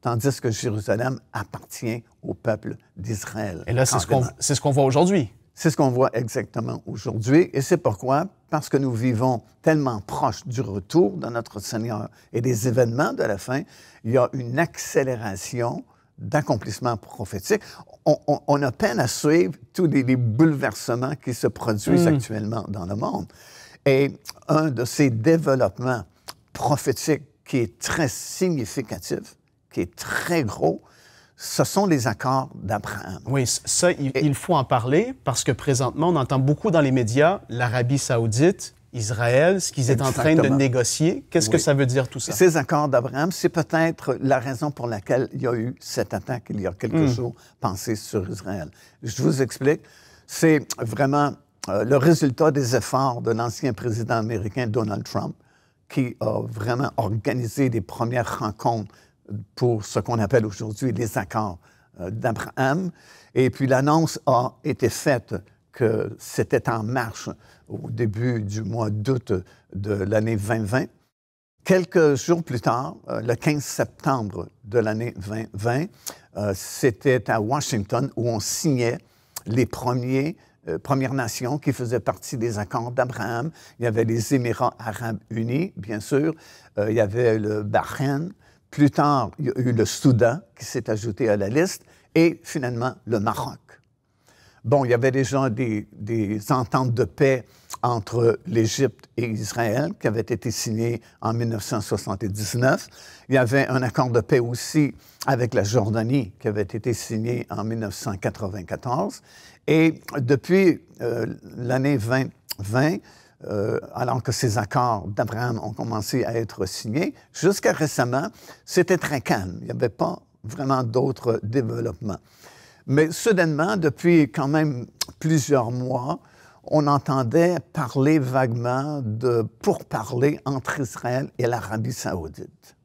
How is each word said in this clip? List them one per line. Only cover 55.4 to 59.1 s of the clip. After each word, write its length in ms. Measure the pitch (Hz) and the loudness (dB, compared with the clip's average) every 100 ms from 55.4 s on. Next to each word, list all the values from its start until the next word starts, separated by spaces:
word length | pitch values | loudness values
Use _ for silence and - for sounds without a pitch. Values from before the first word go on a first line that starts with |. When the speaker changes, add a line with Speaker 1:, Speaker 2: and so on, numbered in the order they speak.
| _ _ _ _ _ | _ _ _ _ _
Speaker 1:
qui 280 | - 127 - | -2 -2 -2
a 200 | 117 113 | -2 -2
vraiment 480 | 113 113 104 123 135 - | -4 -6 -4 -2 -2 -2
organisé 720 | 107 110 139 127 117 - 135 | -2 -2 -2 -2 -4 0 0
des 120 | 117 | 0
premières 580 | 92 - 117 123 110 98 | -6 -4 -2 -2 -2 -4
rencontres 540 | 110 - 123 117 98 - _ | -6 -2 -2 -2 -6 -14 _